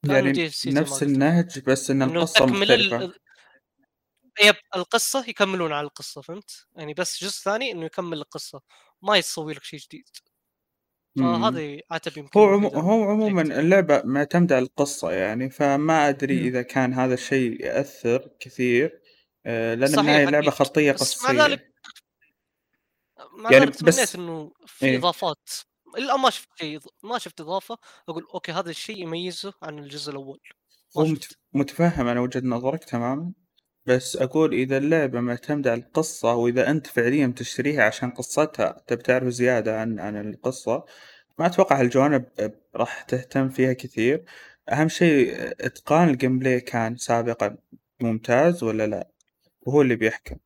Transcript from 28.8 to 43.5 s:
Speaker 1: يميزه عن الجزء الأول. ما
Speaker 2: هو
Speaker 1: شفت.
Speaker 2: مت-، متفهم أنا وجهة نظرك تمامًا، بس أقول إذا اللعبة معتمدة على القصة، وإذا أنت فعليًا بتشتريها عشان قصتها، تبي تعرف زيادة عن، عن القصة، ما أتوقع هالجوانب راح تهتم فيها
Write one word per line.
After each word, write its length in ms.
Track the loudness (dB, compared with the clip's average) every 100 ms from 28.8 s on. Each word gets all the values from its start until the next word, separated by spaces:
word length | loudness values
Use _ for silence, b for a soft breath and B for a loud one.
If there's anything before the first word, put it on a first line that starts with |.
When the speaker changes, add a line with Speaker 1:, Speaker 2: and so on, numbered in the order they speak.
| -12 -12
Speaker 1:
يميزه 560 | -8 -8 -8 -10 -14 -14
عن 180 | -16 -16
الجزء 320 | -14 -14 -12
الأول. 280 | -12 -14 -18 _ _ _ _ _ -2
ما 60 |
Speaker 2:
هو 40 | 0
Speaker 1:
شفت. 260 | 0 -8
Speaker 2:
مت-، 60 | -20 _
متفهم 540 | -4 -4 0 0 0 -2
أنا 120 | -2
وجهة 220 | -2 -4 -4
نظرك 380 | -4 -4 -6
تمامًا، 480 | -6 -4 -4 -4 -6 -12 _ _ _ _ 0
بس 300 | 0 0 -4
أقول 380 | -2 2 0
إذا 240 | 0 -2 -2
اللعبة 420 | 2 0 0 -2
معتمدة 520 | -4 -6 -6 -2 -2
على 100 | -4
القصة، 540 | -4 -4 -4 -2 0 2
وإذا 360 | 2 2 0
أنت 160 | 0 -2
فعليًا 400 | 0 0 2 0
بتشتريها 560 | -2 -8 -4 -2 2
عشان 280 | 2 0 -8
قصتها، 720 | -8 -6 -2 -2 0 -4 -4 -6
تبي 160 | -4
تعرف 240 | 0 0 0
زيادة 540 | 0 2 2 0 -4
عن، 180 | -4 -6
عن 300 | -8 -8 -10
القصة، 560 | -6 -6 -6 -4 -4 -6 B B B B -2
ما 60 | -2
أتوقع 340 | 2 4 4
هالجوانب 460 | 4 4 4 2 -2 -8 -8 -8 _ -6
راح 260 | -6 -6
تهتم 480 | -6 -6 -4 -2
فيها 240 | -2